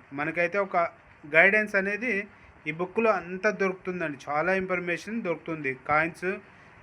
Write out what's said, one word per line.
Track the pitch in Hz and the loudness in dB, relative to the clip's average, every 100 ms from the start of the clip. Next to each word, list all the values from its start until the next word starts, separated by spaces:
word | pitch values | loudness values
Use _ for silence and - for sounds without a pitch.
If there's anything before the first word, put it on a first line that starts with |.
| - | -10
మనకైతే | 139 156 165 170 202 | -6 -4 0 0 0
ఒక | 196 180 165 - - - 151 | 0 0 -2 -4 -20 -20 2
గైడెన్స్ | 160 190 214 214 | 6 8 6 2
అనేది | 202 196 208 247 196 202 - - - 156 | 0 0 -2 -2 -2 -4 -14 -20 -12 -8
ఈ | |
బుక్లో | 160 180 226 226 | -6 -4 2 2
అంతా | 185 170 185 214 | 2 -2 -2 0
దొరుకుతుందండి. | 190 190 180 185 180 160 135 - | 2 -2 -2 -6 -4 -6 -6 -4
చాలా | 151 170 | 0 2
ఇన్ఫర్మేషన్ | 190 185 175 175 165 202 226 | 0 0 -2 -2 -4 -6 -4
దొరుకుతుంది. | 185 160 - 160 135 127 - | -4 -4 -6 -6 -4 -4 0
కాయిన్స్, | 151 170 - 180 208 - - - - | 2 0 -2 -6 -6 -10 -20 -20 -20